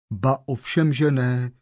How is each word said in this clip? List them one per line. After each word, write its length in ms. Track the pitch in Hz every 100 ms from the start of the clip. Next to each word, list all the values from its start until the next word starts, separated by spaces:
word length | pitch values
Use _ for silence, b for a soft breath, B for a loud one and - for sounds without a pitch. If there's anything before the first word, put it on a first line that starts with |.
| -
„Ba 360 | 101 131 135 -
ovšem, 440 | 127 - - 156
že 180 | 135 151
ne. 420 | 135 123 123 123 -